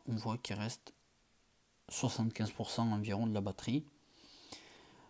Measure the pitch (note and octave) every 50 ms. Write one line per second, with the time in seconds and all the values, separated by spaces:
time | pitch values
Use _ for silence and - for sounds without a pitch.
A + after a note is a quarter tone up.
0 | - - A2+ A2 - A#2 A2 - - - G2+ G2 G#2 A#2 - - - - - _
1 | _ _ _ _ _ _ _ _ _ _ _ _ _ _ _ _ _ - - -
2 | - A#2 - - A2 A2+ - - G#2+ G#2+ - - A2 - - A#2+ A#2 A2+ G#2+ G#2
3 | G#2+ A2 G2 G#2 A#2 A2+ G#2 G2+ G2 G2 F#2+ - - A#2 B2 D3 D3+ - - -
4 | _ - - - - - - - - - - - - - - - - - - -
5 | -